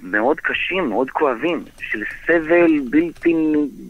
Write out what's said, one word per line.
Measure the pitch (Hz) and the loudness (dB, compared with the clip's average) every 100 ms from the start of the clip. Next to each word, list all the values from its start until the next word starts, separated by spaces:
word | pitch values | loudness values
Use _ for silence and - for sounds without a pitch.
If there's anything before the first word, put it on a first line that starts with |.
מאוד | 92 104 120 160 | -4 0 0 0
קשים, | - - - 185 147 | -2 -4 -4 -2 -2
מאוד | 101 131 | -2 -2
כואבים, | - 147 117 160 156 - - | 0 0 0 -2 -4 -8 -14
של | - 110 107 - - | -10 -8 -8 -6 0
סבל | 170 156 175 170 151 127 | 0 4 4 6 4 2
בלתי | 147 170 - 170 | 0 0 0 0
נ-, | 165 156 151 147 - | 2 2 0 0 -6